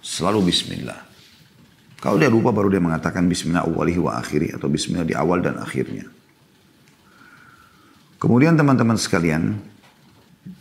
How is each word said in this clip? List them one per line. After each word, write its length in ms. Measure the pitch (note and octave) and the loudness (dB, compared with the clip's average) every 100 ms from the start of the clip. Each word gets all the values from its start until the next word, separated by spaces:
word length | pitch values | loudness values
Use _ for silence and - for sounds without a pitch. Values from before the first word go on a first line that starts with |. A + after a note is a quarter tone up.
selalu 480 | - - F2+ G#2+ F2+ | -12 -4 0 2 2
bismillah. 480 | - - G1+ A#1 - - - - _ _ _ - _ _ - | 0 -4 -10 -10 -14 -18 -20 -20 _ _ _ -20 _ _ -6
Kalau 160 | - G#2 | 0 2
dia 80 | C#3+ | 4
lupa 240 | A2+ B2 | 4 2
baru 160 | G#2 G2+ | 2 2
dia 80 | F#2+ | 2
mengatakan 480 | E2+ D#2+ E2 F2 F2+ | 0 0 -2 0 0
bismillah 320 | F2+ E2 E2+ | 0 -2 -2
awalihi 400 | E2 D#2+ D#2 F2 | 0 0 0 0
wa 160 | D2 A#1 | -2 -4
akhiri 320 | - D2 D#2+ | -4 -2 -2
atau 160 | - C#2+ | -4 -4
bismillah 400 | D2+ - F2 E2 | -2 -2 -4 -2
di 80 | |
awal 240 | - E2 F2+ | -2 0 0
dan 240 | D2 A#1 | -2 -6
akhirnya. 480 | - C2 - G#1 - - _ _ _ _ _ _ _ _ _ _ - - - - - _ _ _ _ - | -8 -6 -6 -8 -14 -20 _ _ _ _ _ _ _ _ _ _ -20 -20 -20 -20 -20 _ _ _ _ -4
Kemudian 400 | - A#2+ D#3+ D#3+ | 2 4 6 4
teman-teman 400 | C#3+ B2 A#2 A2 | 4 4 2 0
sekalian, 640 | - F#2+ E2+ D#2 G2+ G#2 - - - _ _ _ _ _ - - | 0 0 0 0 -2 -4 -10 -20 -20 _ _ _ _ _ -20 -20